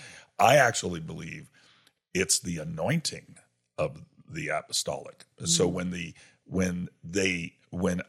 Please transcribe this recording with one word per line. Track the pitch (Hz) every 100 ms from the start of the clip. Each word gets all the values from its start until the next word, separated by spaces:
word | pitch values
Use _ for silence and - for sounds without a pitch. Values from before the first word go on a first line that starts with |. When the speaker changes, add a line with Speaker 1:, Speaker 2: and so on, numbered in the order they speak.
| - - - -
Speaker 1:
I | 104 143
actually | 123 - 95 85
believe | 80 80 82 78 - _ _ _ _ _ _
it's | 87 82 -
the | 87 82
anointing | 78 80 95 160 - - - - _ _ _ -
of | 73 - - _ -
the | 80 76
apostolic. | 76 - - - 67 - - - _ 87
So | 82 90
Speaker 2:
Mm. |
Speaker 1:
when | 90 90
the, | 87 85 - - _ -
when | 92 92 87 87 _
they, | 85 95 95 87 80 _ _
when | 90 92 90